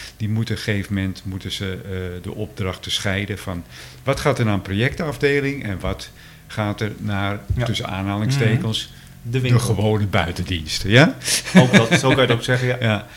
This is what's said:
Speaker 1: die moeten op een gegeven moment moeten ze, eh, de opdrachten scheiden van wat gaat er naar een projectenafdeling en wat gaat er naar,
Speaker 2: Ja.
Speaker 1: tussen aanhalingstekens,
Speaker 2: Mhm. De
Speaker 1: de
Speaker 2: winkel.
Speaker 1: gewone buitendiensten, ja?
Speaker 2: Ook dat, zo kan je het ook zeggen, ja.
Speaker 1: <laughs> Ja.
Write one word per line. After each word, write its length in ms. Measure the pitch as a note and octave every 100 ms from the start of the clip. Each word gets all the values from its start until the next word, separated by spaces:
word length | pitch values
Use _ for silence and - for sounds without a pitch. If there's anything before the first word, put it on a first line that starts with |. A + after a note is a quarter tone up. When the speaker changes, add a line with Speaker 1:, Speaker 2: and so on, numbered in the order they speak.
| - -
Speaker 1:
die 120 | G#2+
moeten 240 | A2 A2+ G#2+
op 40 |
een 60 | -
gegeven 260 | G2+ F#2+
moment 280 | G2 F#2+ F#2 G2+
moeten 260 | F#2 F#2
ze, 260 | - G2 F#2
eh, 400 | G2 F#2 F#2 F2+
de 100 | F#2+
opdrachten 580 | - G#2+ - F#2 F2+ -
scheiden 460 | - G#2 G2 G2+ G2+
van 260 | - F2 - - - -
wat 160 | - C#3+
gaat 200 | D3+ B2+
er 60 | A2
naar 80 |
een 80 | G2+
projectenafdeling 1000 | - G2 C3 - D#3+ B2 C#3+ C#3+ C#3 C#3
en 160 | G#2 F2+
wat 300 | F#2 G2 - - - - -
gaat 340 | - G#2 G2+
er 100 | G#2+ -
naar, 420 | G#2+ G2+ G2+ G2+ - -
Speaker 2:
Ja. 100 | A#2+
Speaker 1:
tussen 220 | - -
aanhalingstekens, 960 | F#2+ G2 G2+ A2 C3+ A2 A#2 A2+ G#2+ -
Speaker 2:
Mhm. 100 | - - -
De 80 | A#2+
Speaker 1:
de 80 | B2+
Speaker 2:
winkel. 200 | B2+ A#2+
Speaker 1:
gewone 460 | - G2 G#2+ G#2+ G2+
buitendiensten, 840 | F2+ E2 F2+ F2 E2+ D2+ - F#2
ja? 260 | A#2 F#3 - - - - F#3
Speaker 2:
Ook 180 | B2+
dat, 260 | G3 A2+ D#3+
zo 80 | C3
kan 80 | C#3
je 60 |
het 100 | B2
ook 120 | A#2
zeggen, 240 | - B2 B2+
ja. 100 | A#2+
Speaker 1:
<laughs> 60 | A#2
Ja. 180 | G#2 -